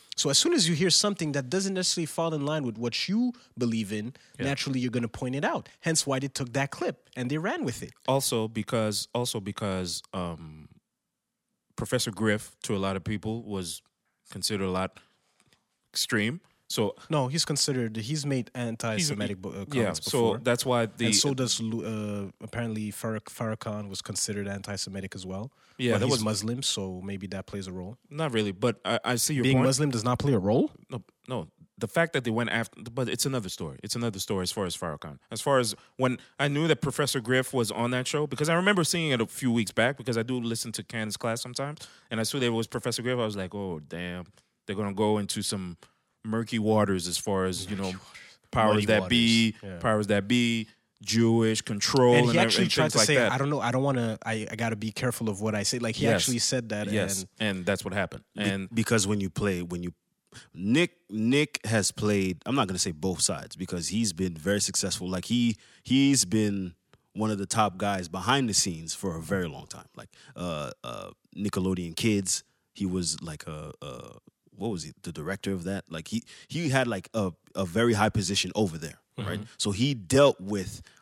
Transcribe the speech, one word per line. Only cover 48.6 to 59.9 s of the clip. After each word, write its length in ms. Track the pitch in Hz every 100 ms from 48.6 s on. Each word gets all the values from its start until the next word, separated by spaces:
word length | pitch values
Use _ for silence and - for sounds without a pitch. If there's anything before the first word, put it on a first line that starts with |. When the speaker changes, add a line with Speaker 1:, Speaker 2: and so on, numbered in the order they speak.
| 110 107
Speaker 1:
Muddy 100 | 101
Speaker 2:
that 240 | 107 92
be, 460 | 120 113 113 110 -
Speaker 1:
waters. 40 | 101
Yeah. 60 | 87
Speaker 2:
powers 280 | 117 107 104
that 200 | 104 98
be, 400 | 123 117 113 107 _ _ _
Jewish 600 | 104 113 113 113 110 110
control, 500 | - 104 - 135 123
Speaker 1:
And 120 | 120 120
Speaker 2:
and 80 |
Speaker 1:
he 40 | 117
Speaker 2:
ev-, 80 | 113
Speaker 1:
actually 200 | 110 -
Speaker 2:
and 60 |
Speaker 1:
tried 120 | 147
Speaker 2:
things 80 | -
Speaker 1:
to 40 | 117
Speaker 2:
like 80 | 107
Speaker 1:
say, 80 | 135
Speaker 2:
that." 160 | 113
Speaker 1:
"I 80 | 131
don't 100 | 139
know, 100 | 143
I 120 | 117
don't 100 | 127
wanna, 380 | 139 127 117 110
I, 220 | 110 113 107
I 40 | 107
gotta 200 | 113 107
be 160 | 110
careful 380 | - 123 - 110
of 120 | 95
what 140 | 110 104
I 80 |
say." 160 | 101 123
Like, 160 | 117 113
he 80 |
Speaker 2:
Yes. 100 | - 104
Speaker 1:
actually 160 | - 117
said 320 | - 127 113
that, 220 | 104 101
Speaker 2:
Yes, 340 | 104 95 95 95 -
Speaker 1:
and 180 | 107 95
Speaker 2:
and 80 | 90
that's 180 | 98
what 120 | 95 98
happened. 280 | 90 - _ 104
Speaker 3:
Be-, 80 |
Speaker 2:
And 260 | 101 98 95
Speaker 3:
because 360 | 113 107 113 98
when 120 | 101
you 120 | 95
play, 320 | - 101 90
when 180 | 87 87
you, 120 | 87